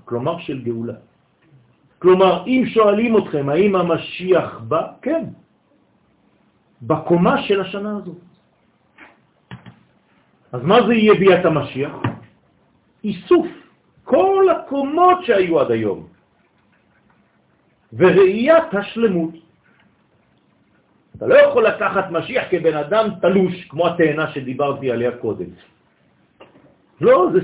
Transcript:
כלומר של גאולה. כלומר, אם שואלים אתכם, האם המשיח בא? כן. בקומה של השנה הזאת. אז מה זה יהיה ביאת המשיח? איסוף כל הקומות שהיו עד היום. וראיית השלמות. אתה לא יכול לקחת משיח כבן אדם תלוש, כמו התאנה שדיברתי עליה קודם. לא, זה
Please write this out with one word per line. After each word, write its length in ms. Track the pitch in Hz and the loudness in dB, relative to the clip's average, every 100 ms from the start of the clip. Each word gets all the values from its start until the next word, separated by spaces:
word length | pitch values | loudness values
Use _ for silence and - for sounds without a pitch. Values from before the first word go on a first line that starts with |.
| - | -10
כלומר 340 | 120 139 170 | -6 -6 -8
של 220 | - 135 | -10 -10
גאולה. 300 | 117 117 117 - _ _ _ _ _ _ _ _ _ _ | -8 -8 -8 -12 _ _ _ _ _ _ _ _ _ _
כלומר, 440 | 180 185 190 175 226 | 4 6 4 2 0
אם 160 | 262 208 | 0 0
שואלים 520 | - 208 202 233 214 | 2 2 2 2 0
אתכם, 320 | - 151 139 | 0 -4 -2
האם 260 | 151 202 190 | 0 2 2
המשיח 840 | 170 160 - - 180 170 123 - 113 | 0 -2 -4 -8 0 0 0 -10 -6
בא? 200 | 151 - - | -4 -4 -8
כן. 220 | 254 320 208 - _ _ _ _ _ _ _ _ _ _ _ _ _ _ | -4 -4 -6 -16 _ _ _ _ _ _ _ _ _ _ _ _ _ _
בקומה 600 | 117 156 - 170 202 277 | -4 -4 0 2 2 0
של 200 | - 196 | -2 -2
השנה 360 | 185 202 208 208 | -4 -8 -10 -10
הזאת. 200 | 175 - _ _ _ _ _ _ _ _ - _ _ _ - - - _ _ _ _ _ _ _ - | -12 -18 _ _ _ _ _ _ _ _ -20 _ _ _ -20 -20 -20 _ _ _ _ _ _ _ -14
אז 100 | 123 | -8
מה 240 | 139 226 214 | 2 2 4
זה 60 | |
יהיה 200 | 233 214 | 2 4
ביאת 320 | 185 190 175 170 | 4 6 4 2
המשיח? 460 | 151 - 131 147 - 120 113 - _ _ _ _ _ _ _ | -2 -4 -8 -8 -6 -8 -8 -20 _ _ _ _ _ _ _
איסוף 440 | 208 - - 349 - - _ _ _ _ | -10 -8 0 2 0 -10 _ _ _ _
כל 420 | - 294 381 392 381 | -2 2 2 4 2
הקומות 760 | 320 - 277 277 311 359 359 - | 2 -4 -6 -4 2 4 4 2
שהיו 340 | 202 180 160 | 0 2 0
עד 120 | 120 | 0
היום. 360 | 113 107 82 - _ _ _ _ _ _ _ _ _ _ _ _ _ _ _ _ _ _ | -2 -2 -6 -12 _ _ _ _ _ _ _ _ _ _ _ _ _ _ _ _ _ _
וראיית 800 | 113 180 175 190 208 262 330 320 | 0 4 6 4 2 2 2 2
השלמות. 600 | 196 196 226 226 175 160 - _ _ _ _ _ _ _ _ _ _ _ _ _ _ _ _ _ - | -6 -6 -2 -2 0 -4 -10 _ _ _ _ _ _ _ _ _ _ _ _ _ _ _ _ _ -10
אתה 100 | 110 | 2
לא 80 | 269 | 4
יכול 320 | 285 247 220 | 4 2 0
לקחת 440 | - 196 185 - | -2 -4 -4 -4
משיח 320 | 165 - - - | -6 -6 -6 -4
כבן 280 | 175 160 151 | -2 0 -2
אדם 320 | 147 214 214 - | -2 -2 -2 0
תלוש, 440 | 175 190 185 - - | 0 2 0 -2 -12
כמו 180 | 143 170 | -4 -2
התאנה 440 | 175 160 147 156 | 0 0 0 -6
שדיברתי 600 | 143 127 131 143 - 131 | -6 -10 -4 -4 -4 -4
עליה 200 | 117 120 117 | -2 -4 -4
קודם. 320 | 113 92 90 - _ _ _ _ _ _ _ _ - _ _ _ _ - | -8 -8 -10 -16 _ _ _ _ _ _ _ _ -20 _ _ _ _ -2
לא, 280 | 196 269 359 | 4 4 4
זה 60 | 185 | 0